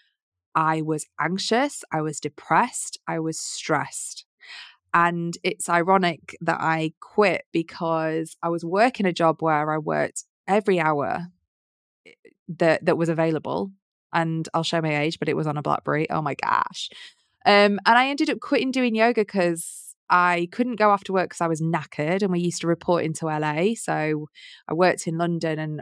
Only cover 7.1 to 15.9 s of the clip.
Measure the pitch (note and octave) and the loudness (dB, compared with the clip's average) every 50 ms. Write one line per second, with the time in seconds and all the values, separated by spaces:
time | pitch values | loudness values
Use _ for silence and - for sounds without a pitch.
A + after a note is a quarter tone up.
7.1 | - - G#3 F#3+ E3 - - _ - E3 E3 E3 - - F3+ E3 E3 D#3+ D#3+ D#3+ | 0 2 4 4 4 0 -4 _ -4 -4 -4 -4 -6 -6 -4 -2 -2 -2 -2 -2
8.1 | D#3 D#3+ D#3+ D#3+ - - - E3+ E3+ E3+ E3 E3+ F3 G3 A3+ C4 B3+ - G3+ F#3 | -2 -4 -6 -6 -8 -8 -4 -4 -4 -4 -4 -2 0 2 2 2 2 0 -2 -2
9.1 | F3 - E3+ D#3+ D#3 - E3 E3 D#3 D3 D3+ D#3 D#3 D#3 D#3 D#3+ D#3 D3+ D3 - | 0 2 2 2 2 2 0 0 2 2 0 0 -2 -2 -2 -2 -2 -2 -2 -2
10.1 | - - - _ _ _ _ - F#3+ G#3+ G#3+ G#3+ F#3+ F3 D#3 D#3 D#3 C#3+ C3+ F#2 | -4 -10 -16 _ _ _ _ 0 0 0 2 2 2 2 2 2 2 0 0 -2
11.1 | - - F3 F3+ - _ _ _ _ _ _ _ _ _ _ _ _ _ _ - | -4 -6 -8 -10 -14 _ _ _ _ _ _ _ _ _ _ _ _ _ _ -20
12.1 | - _ _ - _ _ _ - E3 - F3+ E3 D#3 - - F3 D#3+ C#3+ E3 D#3+ | -20 _ _ -20 _ _ _ -8 -2 0 2 4 4 2 2 0 0 2 2 0
13.1 | E3 D3+ E3 E3 D#3+ D3 D3+ - C#3 E3 G3+ G3 G3 _ _ _ _ _ _ _ | 0 2 2 0 0 -2 -2 -2 -4 -4 -4 -6 -8 _ _ _ _ _ _ _
14.1 | - E3+ E3 E3 D#3+ D#3+ D#3+ - - E3 D#3+ - - E3+ D#3+ D#3 D3+ D3 D3 D#3+ | -2 -2 0 0 -2 -4 -4 -2 -2 -2 -2 0 -2 -2 0 0 0 0 0 -2
15.1 | E3+ - - D#3 - - D#3 D#3 C#3+ D3+ C#3+ D3+ D3 - - - | -2 -4 -4 -2 -2 -2 -2 -2 -4 -4 -2 -2 -2 -2 0 -2